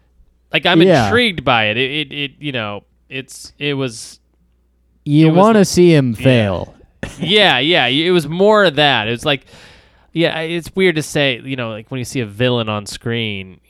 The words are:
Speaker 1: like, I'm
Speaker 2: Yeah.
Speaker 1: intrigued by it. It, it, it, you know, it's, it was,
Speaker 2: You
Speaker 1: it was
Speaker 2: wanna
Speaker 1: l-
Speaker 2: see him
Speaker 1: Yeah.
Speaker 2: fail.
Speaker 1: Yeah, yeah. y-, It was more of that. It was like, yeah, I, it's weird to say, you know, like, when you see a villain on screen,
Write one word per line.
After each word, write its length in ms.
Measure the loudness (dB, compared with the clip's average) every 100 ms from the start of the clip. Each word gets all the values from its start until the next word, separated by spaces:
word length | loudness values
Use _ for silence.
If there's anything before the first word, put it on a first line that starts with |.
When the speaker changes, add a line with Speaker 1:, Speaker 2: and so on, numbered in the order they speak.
| _ _ _ _ _
Speaker 1:
like, 140 | -4 0
I'm 160 | 4
Speaker 2:
Yeah. 240 | 4 4 2
Speaker 1:
intrigued 380 | 0 0 -2 0
by 200 | 0 0
it. 120 | -2
It, 140 | -2
it, 220 | -4 -8
it, 180 | -8 -10 -10
you 120 | -8
know, 320 | -6 -8 -10 _ _ _
it's, 440 | -14 -14 -18 -20 -10
it 140 | -6 -4
was, 440 | -6 -8 -18 -20 _ _ _ _ _ _ _ _ 0
Speaker 2:
You 220 | 4 6
Speaker 1:
it 40 |
was 60 | 6
Speaker 2:
wanna 200 | 4 4
Speaker 1:
l- 60 | 2
Speaker 2:
see 280 | 4 6
him 180 | 6 2 0
Speaker 1:
Yeah. 60 |
Speaker 2:
fail. 520 | 2 2 2 -2 -8 -14 _ -16 -14 -8
Speaker 1:
Yeah, 400 | 0 2 4 2
yeah. 240 | 2 2 2
y-, 40 |
It 220 | 0 0
was 160 | 0 0
more 360 | 0 4 4
of 120 | 2 2
that. 320 | 2 2 -2
It 40 |
was 140 | -4 -4
like, 200 | -4 _ -20 -20 -20 _ _ _
yeah, 240 | -4 -2 -4
I, 60 |
it's 300 | -8 -8 -6 0
weird 200 | 0 0
to 80 |
say, 380 | -4 -2 -2 -2
you 120 | -8 -8
know, 140 | -8
like, 180 | -10 -10
when 60 | -10
you 60 | -8
see 140 | -8
a 40 | -8
villain 440 | -2 -2 0 -2
on 160 | -6 -8
screen, 760 | -12 -8 -6 -6 -8 -14 -20 _